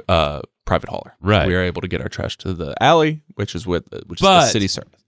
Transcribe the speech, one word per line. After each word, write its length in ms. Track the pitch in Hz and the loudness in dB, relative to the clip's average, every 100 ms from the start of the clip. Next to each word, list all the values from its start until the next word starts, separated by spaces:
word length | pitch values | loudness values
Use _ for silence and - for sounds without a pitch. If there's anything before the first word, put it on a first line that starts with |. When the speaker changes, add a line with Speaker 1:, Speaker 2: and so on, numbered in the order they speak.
| - | 2
Speaker 1:
uh, 320 | 85 73 71 - _ - | 2 2 -4 -12 _ -2
private 240 | 90 - | -2 -2
hauler. 260 | - - _ | -12 -12 _
Speaker 2:
Right. 260 | 92 104 76 | 2 2 2
Speaker 1:
We 80 | 90 | 0
are 60 | |
able 200 | 90 85 | -2 -4
to 60 | 87 | -6
get 140 | 87 | -6
our 80 | - | -6
trash 280 | - - - | -6 -8 -6
to 140 | 95 | -8
the 220 | 85 73 - | -6 -6 0
alley, 380 | 131 165 156 156 _ - | 4 4 2 -2 _ -8
which 200 | 104 85 | -6 -6
is 100 | 87 | -2
with, 200 | 87 - | -4 -4
uh, 80 | - - | -16 -12
which 120 | 87 | 2
is 40 | |
Speaker 2:
But 180 | 190 180 | 6 6
Speaker 1:
the 60 | 123 | 6
city 200 | 107 95 | 2 0
service. 320 | - - _ | -4 -10 _